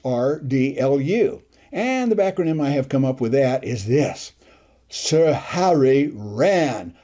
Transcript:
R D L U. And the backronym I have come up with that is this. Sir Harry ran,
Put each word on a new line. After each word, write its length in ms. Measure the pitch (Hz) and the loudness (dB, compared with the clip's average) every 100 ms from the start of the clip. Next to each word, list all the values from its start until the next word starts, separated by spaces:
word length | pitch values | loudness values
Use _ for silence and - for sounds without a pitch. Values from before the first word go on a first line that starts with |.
R 340 | 131 123 127 151 | -4 0 0 -2
D 380 | 139 135 131 139 | -2 0 0 0
L 220 | 131 143 | 0 0
U. 420 | 135 214 180 - - _ _ | 0 0 0 -2 -14 _ _
And 380 | 277 240 262 247 | -6 -2 -2 0
the 60 | 208 | 0
backronym 460 | 196 190 165 160 | 0 0 -2 0
I 80 | 143 | 0
have 180 | 143 135 | 0 0
come 160 | 139 | 0
up 160 | 135 131 | 0 -2
with 120 | 117 | 0
that 320 | 135 131 127 | 2 2 0
is 220 | 120 117 101 | -4 -6 0
this. 460 | 135 139 - - - _ _ _ _ _ | 0 0 -4 -14 -20 _ _ _ _ _
Sir 440 | - - 156 160 | -10 -2 2 2
Harry 760 | 139 - 180 185 160 131 135 147 | 2 -4 -2 2 4 4 4 2
ran, 800 | 110 104 104 160 190 151 110 87 - | -4 -10 0 2 2 0 -2 -10 -16